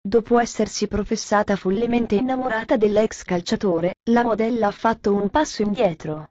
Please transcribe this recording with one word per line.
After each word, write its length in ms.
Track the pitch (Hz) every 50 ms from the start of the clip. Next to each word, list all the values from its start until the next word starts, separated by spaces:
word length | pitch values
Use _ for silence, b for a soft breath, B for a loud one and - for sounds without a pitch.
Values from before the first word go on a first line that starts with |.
Dopo 380 | _ 202 196 233 220 - 240 240
essersi 480 | 240 233 - - 214 208 - - 208
professata 680 | 202 - 208 208 - 226 208 - - 214 202 208 - 202
follemente 580 | 185 - 185 190 202 240 233 240 240 233 220 214
innamorata 640 | 202 254 254 262 254 254 254 226 220 226 - 311
dell'ex 480 | 240 208 214 208 214 220 220 - - -
calciatore, 720 | - 185 175 165 - 226 208 - 202 170 165 165 180 190 _ _ -
la 120 | 233 233 240
modella 460 | 240 220 208 220 226 247 233 214 202
ha 20 |
fatto 420 | 202 - - 226 226 226 _ 214 202
un 160 | 202 202 202
passo 340 | - 202 208 - - - 214
indietro. 680 | 208 202 190 240 190 160 156 - 165 156 151 156 -